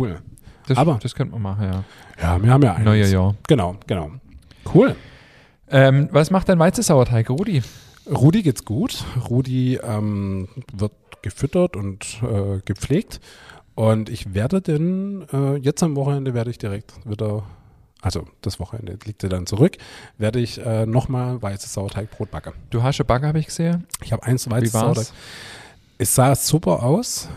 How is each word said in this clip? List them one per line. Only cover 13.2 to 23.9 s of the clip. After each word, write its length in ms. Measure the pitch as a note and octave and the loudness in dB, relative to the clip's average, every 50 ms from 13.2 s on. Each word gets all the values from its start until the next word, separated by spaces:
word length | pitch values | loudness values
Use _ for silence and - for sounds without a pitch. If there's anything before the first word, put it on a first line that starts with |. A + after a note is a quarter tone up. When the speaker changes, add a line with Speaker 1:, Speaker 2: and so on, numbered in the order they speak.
| - - - - - - - - - _ _ | -18 -20 -20 -20 -20 -20 -20 -20 -20 _ _
Speaker 1:
Und 340 | - A2+ A2 A2 A2 A2 G#2 | 0 2 2 2 2 0 -4
ich 260 | A#2 G#2 - G#2+ F#2 | -8 -10 -8 -6 -4
werde 260 | G2+ G#2+ C3+ F#3 F#3+ | -2 -2 0 0 -2
den, 640 | F#3 - D#3 D3 D#3+ F3 F#3 F#3+ G3 G3+ G3+ G3 E3 - - | 0 0 0 0 0 0 -2 -2 -4 -6 -8 -10 -10 -6 -2
äh, 240 | C3+ C#3 C3+ C#3 | -2 0 0 0
jetzt 260 | C#3+ C3 C#3 D3+ - F3+ | -2 0 -2 0 2 0
am 120 | E3 D3 | 0 0
Wochenende 380 | C#3 C#3 C#3 C#3+ C#3+ C3+ C3+ B2 | 0 0 0 0 -2 -2 -2 -2
werde 160 | A#2+ A2+ A#2+ | -2 -2 -4
ich 80 | A#2 - | -6 -8
direkt 340 | - G#2+ G2 G#2 A2 - - - - | -8 -8 -8 -8 -10 -12 -20 -16 -12
wieder, 400 | A#2 G#2 G#2 A2 G#2+ G#2 G#2+ G2+ - - - - - _ - _ _ _ _ | -8 -6 -4 -4 -4 -4 -4 -6 -10 -14 -20 -20 -20 _ -20 _ _ _ _
also 240 | - F#2+ - E2+ D#2+ - _ _ | -6 -4 -4 -6 -8 -12 _ _
das 180 | - G#2 - - | -8 -8 -8 -8
Wochenende 380 | F2 - - A2 G#2+ F#2 F2+ G2+ - | -10 -10 -12 -12 -12 -12 -14 -14 -12
liegt 180 | G#2+ G#2+ - - | -14 -10 -8 -6
ja 60 | G2 | -4
dann 180 | F2+ F2+ F2+ | -4 -4 -6
zurück, 300 | - - G2+ C#3 F#3+ - - - - - - - - _ | -4 0 2 2 2 2 0 -18 -20 -20 -20 -20 -20 _
werde 240 | - A2 G#2+ A2 B2 | -4 -4 -2 -2 -2
ich, 180 | A#2+ A2 - - - | -2 -4 -6 -8 -6
äh, 220 | A#2+ A2+ A2 A2+ | -4 -2 -2 0
nochmal 540 | A2 A2+ B2 B2+ - C3 B2 B2 B2+ B2+ B2 A#2 | 0 2 0 0 0 -2 -4 -4 -4 -6 -6 -6
weißes 300 | G2+ G2 G2 - - - | -8 -8 -10 -12 -10 -8
Sauerteigbrot 560 | - G2 G2 - - G#2 G#2+ - - A2 - | -8 -6 -6 -6 -8 -8 -10 -10 -10 -10 -10
backen. 220 | - D#2 - - - - - - | -10 -12 -12 -12 -14 -16 -10 -6
Speaker 2:
Du 120 | - A#2 A#2 | -2 0 0
hast 140 | C3 C#3 | 0 0
schon 100 | - C#3+ | 0 0
Backen, 200 | A#2+ A#2 B2+ C#3 | 0 0 0 0
hab 100 | D3+ D3+ | 0 0
ich 100 | D#3+ D#3 | -2 -2
gesehen. 400 | - - - E3 E3+ E3+ F3 E3+ - | -4 -4 -4 -2 0 -2 -2 -4 -8